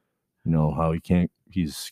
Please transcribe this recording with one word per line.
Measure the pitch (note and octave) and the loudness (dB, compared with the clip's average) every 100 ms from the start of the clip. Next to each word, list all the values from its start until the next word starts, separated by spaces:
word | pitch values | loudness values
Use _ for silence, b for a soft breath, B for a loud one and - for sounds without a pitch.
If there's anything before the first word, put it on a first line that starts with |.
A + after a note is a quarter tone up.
| _ _ _ _ | _ _ _ _
you | - | 0
know, | D#2+ D#2 | 2 2
how | D2 E2 | 0 -2
he | E2 | -2
can't, | - F2+ F2+ _ _ | 0 2 2 _ _
he's, | F#2+ D#2+ - - | -4 -4 -6 -14